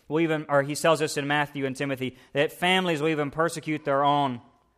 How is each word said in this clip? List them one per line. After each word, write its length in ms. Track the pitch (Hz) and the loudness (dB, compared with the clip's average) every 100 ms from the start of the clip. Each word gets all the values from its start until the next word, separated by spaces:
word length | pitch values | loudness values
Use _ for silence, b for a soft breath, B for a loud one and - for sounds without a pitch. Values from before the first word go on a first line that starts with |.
| - | -6
will 140 | 147 | 0
even, 240 | 170 156 156 | 0 0 0
or 120 | 143 | 0
he 120 | 139 | 0
tells 260 | 147 165 156 | 0 2 2
us 160 | 151 151 | 2 -2
in 100 | 143 | -2
Matthew 380 | 147 143 147 | 0 -2 -2
and 100 | 135 | -4
Timothy, 440 | 131 139 131 127 b b | -4 -6 -4 -6 b b
that 180 | 143 151 | -2 -2
families 480 | - 175 185 180 151 | 0 2 2 2 0
will 80 | 156 | 0
even 220 | 151 143 | 0 -2
persecute 560 | 147 165 165 156 151 147 | 0 -2 -2 -6 -4 0
their 180 | 139 | 2
own, 380 | 143 143 139 120 - _ _ | 4 2 0 -4 -12 _ _